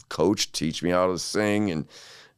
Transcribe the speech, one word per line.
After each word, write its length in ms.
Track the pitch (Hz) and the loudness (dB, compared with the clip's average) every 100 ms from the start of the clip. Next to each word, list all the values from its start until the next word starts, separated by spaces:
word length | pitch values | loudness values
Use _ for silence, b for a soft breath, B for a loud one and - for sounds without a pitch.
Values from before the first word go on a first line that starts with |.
| - | -12
coach 380 | - 85 107 - | 0 2 2 -2
to 60 | |
teach 300 | - 80 - | -2 -4 -2
me 80 | 87 | 0
how 160 | 90 92 | 2 2
to 120 | 87 | 0
sing, 520 | - 101 107 104 104 | -4 -2 0 2 0
and 160 | 80 73 B B B B | -2 -6 B B B B